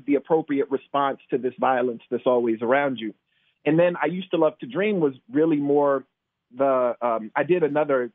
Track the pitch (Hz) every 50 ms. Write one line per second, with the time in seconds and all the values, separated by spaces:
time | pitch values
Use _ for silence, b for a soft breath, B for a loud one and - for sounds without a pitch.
0 | 135 143 143 131 - - 165 160 156 - 143 139 135 - 139 127 - _ - 139
1 | 143 139 135 - _ _ - 127 117 127 123 - 127 127 131 123 123 123 117 117
2 | - _ 123 120 - 131 123 120 120 117 113 110 120 113 131 143 143 139 131 110
3 | 110 107 - _ _ _ _ _ _ _ _ _ - 151 156 165 175 180 175 -
4 | 143 156 175 185 185 - - 165 160 151 - - - 127 117 170 202 214 208 185
5 | 156 139 131 120 _ - 120 147 156 165 156 147 143 143 143 147 143 143 139 131
6 | 131 _ _ _ _ _ _ _ _ _ 120 123 139 139 131 127 127 120 113 -
7 | 120 120 113 113 107 110 - 143 143 143 180 180 160 143 143 147 151 147 139 127
8 | 123 117